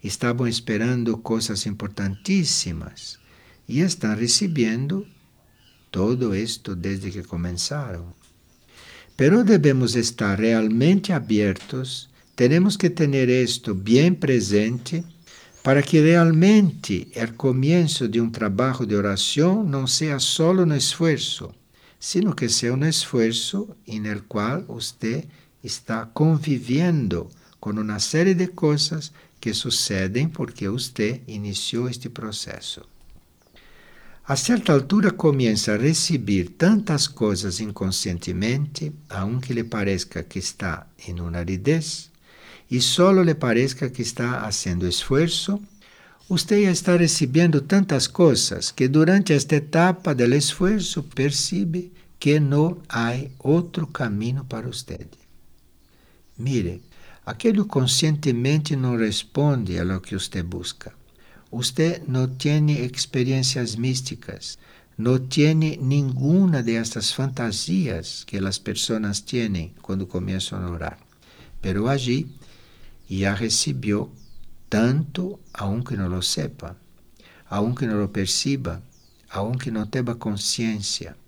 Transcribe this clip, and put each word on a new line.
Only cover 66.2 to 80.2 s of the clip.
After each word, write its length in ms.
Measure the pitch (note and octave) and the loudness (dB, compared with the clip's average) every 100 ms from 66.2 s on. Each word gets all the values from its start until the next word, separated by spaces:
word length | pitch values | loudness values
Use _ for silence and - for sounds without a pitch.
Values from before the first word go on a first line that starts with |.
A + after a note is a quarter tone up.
| C#3 F3+ F#3+ D3+ | 2 4 4 2
de 140 | A#2 A2+ | 0 -2
estas 360 | A2+ - G2+ | -2 -4 -4
fantasías 1080 | - C3+ C3 A#2+ G2 - F#3 D3+ F2 F2 - - | -2 -4 -4 -4 -4 -2 0 0 -4 -8 -12 -10
que 160 | G2+ | -6
las 180 | F#2+ F#2+ | -4 -4
personas 680 | - F#2 - A2+ G#2 G2+ - | -6 -6 -4 -2 -2 -6 -4
tienen 480 | B2 A2+ F#2 D#2+ - | -4 -2 -4 -6 -14
cuando 280 | - F#2+ F#2+ | -8 -6 -4
comienzan 560 | F#2 F#2 F#2+ - G2 | -6 -4 -6 -6 -8
a 80 | F2+ | -8
orar. 260 | E2+ D#2+ - _ _ _ - - - | -6 -8 -10 _ _ _ -20 -18 -8
Pero 280 | G2+ G2 A2+ | -4 -2 0
allí 420 | C#3 B2 B2+ E3 - - - - - - - - | -2 0 -2 -4 -12 -20 -20 -20 -20 -20 -20 -8
ya 280 | F#2+ G2 G2 | -2 -2 0
recibió 760 | A2+ - - C#3 G#2 G2+ B2 - - - - - - | -2 -2 -2 -4 -2 -2 -2 -12 -20 -16 -16 -16 -4
tanto, 720 | G#2 A#2+ C#3 D#3+ - F3+ G3+ - | 0 2 2 -2 -6 -8 -8 -16
aunque 420 | - G2+ G#2+ B2+ G2+ | -8 -4 -4 -4 -4
no 140 | F#2 | -4
lo 120 | F2+ | -4
sepa, 560 | F2 - D3 - - F#2+ _ - - - - - - | -4 -4 -6 -8 -16 -16 _ -20 -20 -20 -20 -20 -8
aunque 380 | G2 G#2+ B2 B2 | -2 -2 -2 -2
no 100 | G#2 | -2
lo 160 | G2+ | -2
perciba, 680 | G2+ F#2+ - C#3 C#3 E2+ E2+ - _ _ _ _ | -2 -2 -2 -2 -2 -4 -8 -12 _ _ _ _
aunque 420 | G2+ G#2 B2+ B2+ | -6 -4 -4 -4
no 160 | A2 G#2+ | -6 -4
tenga 260 | C3 A#2+ | -4 -4
conciencia. 1000 | A#2 | -4